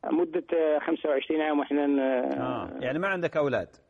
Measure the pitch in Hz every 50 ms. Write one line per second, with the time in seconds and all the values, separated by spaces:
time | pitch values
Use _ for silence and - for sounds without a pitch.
0 | - - - 160 180 330 - - 151 - 170 165 160 156 151 147 - - 165 -
1 | - 156 143 135 - - 160 156 151 156 151 143 139 - 143 147 143 143 143 139
2 | 135 131 131 127 127 135 139 139 127 127 123 113 98 - - - 131 127 135 160
3 | 185 196 190 180 170 156 - 160 147 143 123 104 87 - - - _ _